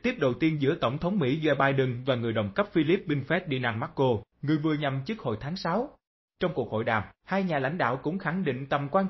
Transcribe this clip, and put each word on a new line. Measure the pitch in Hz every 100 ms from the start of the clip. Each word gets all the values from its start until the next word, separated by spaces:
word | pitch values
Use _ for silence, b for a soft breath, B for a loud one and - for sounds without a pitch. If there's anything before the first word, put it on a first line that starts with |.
tiếp | 240 254
đầu | 139
tiên | 120 160 151
giữa | 135
Tổng | 170 120 143
thống | 170 208
Mỹ | 127 156
Joe | 156 139 135
Biden | 135 131 120 127
và |
người | 123 117
đồng | 113 104
cấp | - 202
Philippines | 175 151 180 165 143 131
Ferdinand | 170 180 131 123 110
Marcos, | 156 - 135 110 - _
người | 139 156
vừa | 156
nhậm | 151 147 135
chức | 135 220
hồi | 139 107
tháng | 139 185
sáu. | 170 185 277 - _ _ _ -
Trong | 180
cuộc | 156 113
hội | 110
đàm, | 117 110 95 -
hai | - 190
nhà | 190 151
lãnh | 131 175
đạo | 123 131
cũng | 151 185
khẳng | 160 180
định | 165 127 135
tầm | 147 139
quan | 190 190